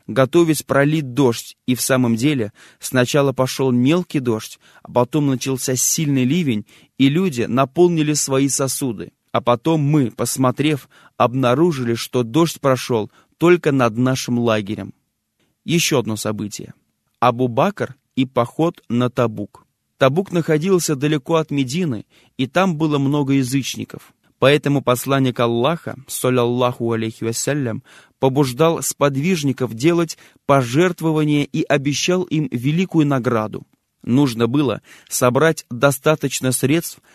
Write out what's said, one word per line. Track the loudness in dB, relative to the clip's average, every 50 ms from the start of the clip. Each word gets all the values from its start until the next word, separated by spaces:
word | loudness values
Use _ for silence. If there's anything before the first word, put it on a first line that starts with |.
| -12
готовясь | -6 0 0 0 2 4 2 4 4 2 -2
пролить | -2 -2 0 2 2 2 2 0 -2 -4 0
дождь, | 2 2 2 2 0 -8 -16 -18 _ -4
и | -4 -2
в | -2
самом | 0 0 2 2 2 2 0
деле | 2 0 0 0 0 -4 -6 _ _ -20 -20 _ _
сначала | -12 -2 0 0 0 2 2 2 2 2 0
пошел | 0 -2 -2 0 -2 0 0
мелкий | 2 2 2 2 2 2 0 -2 -4 -4
дождь, | -2 -2 -4 -4 -6 -12 -18 _ _ _ _ -20 _
а | -4
потом | 0 0 0 0 0 0 0
начался | 0 0 -2 -2 -4 -6 -4 -4 -4 -2
сильный | -2 -2 -2 -2 -2 -2 0 0 2 2
ливень, | 2 2 0 0 0 -2 -2 -4 _ -20 -20 _ _ _ 2
и | 2 2
люди | 4 2 0 0 -2 -2 -4
наполнили | -2 0 0 0 0 2 4 4 4 4 2 0 0 0
свои | -2 -2 0 0 0 2 0
сосуды. | 0 -2 -2 -4 -4 -4 -4 -6 -6 -6 -10 -14 _ _ _ _
А | -4 -2
потом | 2 2 0 2 2 0 0 2
мы, | 2 2 2 2 2 0
посмотрев, | -2 -4 -4 -4 -2 0 0 0 2 0 0 0 0 -2 -6 _ _ -20 -20 _ _
обнаружили, | 0 0 2 2 2 2 2 4 4 2 2 2 0 -2 -2 -2
что | -2 -4 -4 -2 -2
дождь | -2 0 2 0 0 0 -2 -2
прошел | 0 0 0 0 -2 -2 -2 -2 -2 -4 _ _ _ _ _ 0
только | 4 4 4 4 2 0
над | 2 2 2 2 2
нашим | 2 0 0 0 -2 -2 -2 -2
лагерем. | 0 2 2 0 0 0 -4 -8 -8 -8 -14 -14 _ _ _ _ _ _ _ _ _ _ _ _ _ -6
Еще | -2 0 0 0 2 0 0
одно | 0 -2 -6
событие. | -6 -4 -6 -6 -6 -8 -10 -10 -12 -16 -16 -18 _ _ _ _ _ _ _ _ 0
Абу | 0 0 2 2 -2
Бакр | 0 2 0 0 0 0 -4 -8 -8 -8 _ _ _ -2
и | -2 -2
поход | 0 0 -2 -2 -2 -2 -2 -2 -2 -2 -6 _ -4
на | 0 0 0 0
Табук. | 0 0 -2 -2 -2 -6 -12 -12 _ -20 _ _ _ _ _ _ _
Табук | 0 0 2 2 0 -4 -2
находился | -2 -2 0 0 0 0 2 2 2 2 2 0 -4
далеко | -2 0 -2 -2 -2 -2 0 -2
от | -2 0 0
Медины, | -2 -2 -2 -2 -2 -4 -2 -2 -4 -6 -8 _ _ _ _ _ _
и | -6 -6
там | -2 0 0 0 0 0
было | 0 0 0 0 0
много | 0 0 0 0 0 0 0
язычников. | 0 0 0 -2 -4 -4 -4 -8 -10 -10 -12 -14 -20 -20 _ _ _ _ _ _ 0
Поэтому | 2 4 4 4 2 0 0 0
посланник | 2 0 0 0 0 -2 0 2 2 0 0 0
Аллаха, | -2 0 0 0 0 0 -2 -4 -8 -12 -14 -14 -14
салляллаху | -12 -10 -4 -2 0 2 2 2 0 0 0 0 0 0 -2 -4 -2 -2
алейхи | -2 -4 -6 -8 -6 -6
вассалям, | -6 -4 -4 -4 -4 -2 -2 -2 -4 -6 -8 _ _ -20 -20 -20 _ _ 0
побуждал | 0 2 2 2 0 0 2 2 2 2 2 0
сподвижников | -4 -6 -4 0 0 0 0 0 0 0 0 0 0 -2 -2 -2 -4 -6 -4
делать | 0 0 2 2 2 0 -2 -6 _ -18 -20 _ _ 0
пожертвования | 2 2 2 2 2 2 2 2 2 0 -2 -2 -2 0 0 2 2 2 0 0
и | 0 -2 -4 -2
обещал | 0 0 0 0 -2 -2 -2 0 0 0 -2 -2
им | -2 -2 -2 -2 -2
великую | -4 -4 -2 0 0 0 -2 0 2 2 2
награду. | 2 0 0 0 0 -2 -2 -2 -4 -8 -12 -14 _ _ _ _ _ _ _
Нужно | -4 0 2 2 2 2 0 -2 -2
было | 0 0 0 0 0 -2 -6 _ -20 -20 -20 _ -10
собрать | -4 0 0 2 2 4 2 2 0 -2 -8 -12
достаточно | -4 0 2 2 2 2 0 0 0 0 -2 -6 -6 -2 -2 -2 -2
средств | 0 0 0 0 0 -2 -6 -14 _ _ _